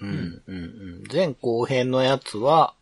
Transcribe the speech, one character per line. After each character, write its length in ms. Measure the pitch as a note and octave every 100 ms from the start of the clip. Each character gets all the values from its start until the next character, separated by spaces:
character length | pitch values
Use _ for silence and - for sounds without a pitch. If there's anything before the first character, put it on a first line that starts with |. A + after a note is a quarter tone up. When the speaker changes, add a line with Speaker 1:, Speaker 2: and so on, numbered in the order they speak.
Speaker 1:
う 40 | G2+
ん、 40 |
Speaker 2:
う 20 |
ん。 320 | G2+ F2 - -
Speaker 1:
う 40 |
ん、 40 | F#2
う 40 | E2+ - F#2+ F2
ん。 40 | G2+
前 220 | C3+ D#3+
後 320 | B2+ B2 A#2 A#2+
編 260 | B2+ B2+
の 100 | C3
や 180 | C3 C#3
つ 180 | - G#2
は、 360 | B2+ D#3+ C#3+ -